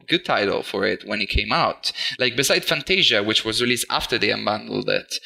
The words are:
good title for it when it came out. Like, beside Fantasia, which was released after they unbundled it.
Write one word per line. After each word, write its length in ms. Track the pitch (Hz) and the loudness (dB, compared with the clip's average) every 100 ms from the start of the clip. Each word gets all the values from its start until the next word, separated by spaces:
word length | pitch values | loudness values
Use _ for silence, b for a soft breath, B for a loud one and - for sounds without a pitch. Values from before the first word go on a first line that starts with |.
| - | -2
good 160 | 170 | -2
title 380 | - 117 101 92 | 2 2 2 0
for 220 | - 101 101 | -2 0 0
it 180 | 95 101 | 0 -4
when 140 | 104 | -4
it 60 | 98 | -2
came 220 | - 104 | -2 0
out. 380 | 156 113 - - B B - | 2 0 0 -6 B B -2
Like, 180 | 127 117 | 0 2
beside 280 | 135 170 | 2 2
Fantasia, 580 | 175 156 - 185 156 110 | 0 -2 0 2 4 4
which 200 | 104 110 | 2 0
was 160 | 110 110 | 0 0
released 260 | 120 120 - | 0 0 0
after 260 | 135 - 117 | -2 0 0
they 100 | 104 | 2
unbundled 600 | 107 107 104 113 104 104 | 0 -2 -2 -2 -2 0
it. 300 | - - - | -2 -2 -8